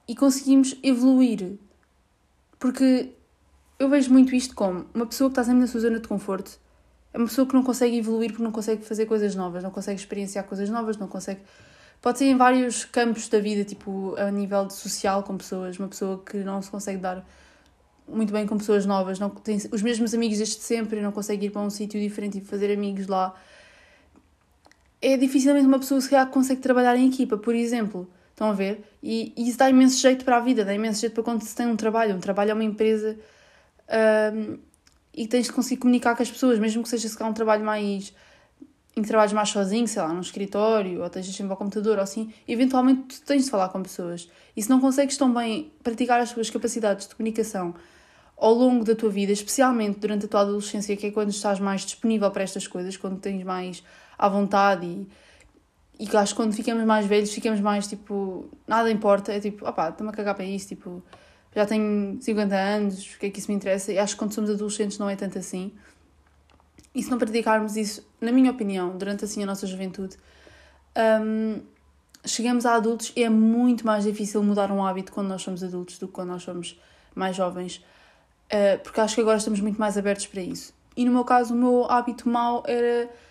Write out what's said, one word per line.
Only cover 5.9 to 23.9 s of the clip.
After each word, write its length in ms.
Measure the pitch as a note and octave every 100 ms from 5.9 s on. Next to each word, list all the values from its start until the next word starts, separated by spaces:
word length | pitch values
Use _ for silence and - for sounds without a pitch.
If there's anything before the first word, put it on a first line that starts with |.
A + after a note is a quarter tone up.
| A3+
de 80 | A3+
conforto 500 | G3+ G3 F#3+ G3 - _ _ _ _ _
é 60 | -
uma 80 | A#3
pessoa 200 | A3+ C4
que 80 |
não 80 | C4
consegue 340 | B3+ B3+ A#3+ A#3
evoluir 340 | A3 A3+ A3+
porque 120 | A3
não 100 | A3+
consegue 320 | A3+ G#3+ A3
fazer 220 | G#3+ G#3+ A3
coisas 280 | A3 G#3
novas, 280 | F#3+ F3+ F3
não 80 | F#3+
consegue 280 | F#3+ G3 G3
experienciar 460 | - G3+ G3 G3+
coisas 240 | G3 G3 G3+
novas, 280 | A#3 A3 G#3+
não 100 | F#3+
consegue. 320 | F#3+ F3+ G3 - - - - - _
Pode 160 | B3 B3
ser 80 | C4+
em 100 | B3+
vários 480 | B3 B3+ B3 A3+
campos 440 | - - A#3 A3 -
da 120 | G#3+
vida, 240 | G#3 G#3
tipo, 500 | G3+ G3+ - F#3+ F#3+ -
a 140 | G3+
nível 360 | G3+ G3 G3 G3
de 80 |
social 480 | - G3+ - G#3 G3
com 140 | G3 F#3+
pessoas, 420 | - F#3+ F#3 F3+
uma 100 | F#3+
pessoa 340 | G3 G3 F#3+
que 140 | F#3+ G#3
não 220 | F#3+ G3
se 100 | F#3+
consegue 280 | G#3 G3 F#3+
dar 260 | F#3 F#3 - _ _ _ _ _ _ _ -
muito 240 | G#3+ G#3+
bem 140 | G#3 G#3
com 100 | G#3+
pessoas 300 | G#3 G#3 G3
novas, 320 | G3 F#3+ F#3+
não 100 | G3+
tem 300 | G3+ - G#3 -
os 120 | A3+
mesmos 320 | A3 A3+ A#3
amigos 240 | A3+ A#3 G#3
desde 180 | A3 -
sempre, 440 | - A#3 G#3+ G#3+
não 120 | G#3
consegue 340 | G#3 G#3 G#3 G3+
ir 40 |
para 100 | G#3
um 100 | G#3
sítio 300 | G3+ G#3 G#3+
diferente 380 | G#3 G#3 G#3 G3
e 20 |
fazer 320 | F#3+ G3 G3+
amigos 340 | G3+ G3+ G3 F#3+
lá. 280 | F#3+ F#3 F#3 - - - _ _